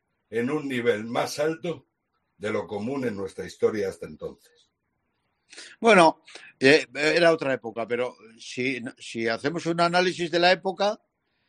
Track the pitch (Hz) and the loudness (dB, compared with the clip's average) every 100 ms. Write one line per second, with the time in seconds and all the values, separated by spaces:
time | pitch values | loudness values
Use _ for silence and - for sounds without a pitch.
0 | _ _ _ 113 123 151 139 123 117 107 | _ _ _ -4 -2 -4 -4 -2 0 0
1 | 113 127 117 - 151 160 175 147 _ _ | -2 -4 -4 -2 -4 -4 -8 -10 _ _
2 | _ _ _ _ 104 107 98 104 113 139 | _ _ _ _ -6 -6 -6 -8 -6 -4
3 | 123 98 95 - 87 - 113 107 95 90 | -6 -6 -10 -10 -14 -2 -2 0 -6 -8
4 | 85 76 82 - _ _ _ _ _ _ | -14 -14 -16 -16 _ _ _ _ _ _
5 | _ _ _ _ _ - - - 226 196 | _ _ _ _ _ -20 -20 0 6 8
6 | 160 - _ - - _ 135 147 123 135 | 8 4 _ -20 -20 _ 6 6 4 -2
7 | 151 165 170 160 139 127 113 110 110 120 | 0 4 4 2 0 -4 -6 -10 -6 -4
8 | 123 - 110 113 - - 127 123 120 - | -6 -10 -20 -20 -14 -6 -6 -6 -10 -16
9 | - 113 113 113 139 170 165 170 170 180 | -12 -6 -4 -2 -4 -4 -4 0 2 2
10 | 185 151 170 170 175 185 190 180 202 226 | 0 -2 -4 2 4 4 0 -2 -4 -4
11 | _ _ _ _ | _ _ _ _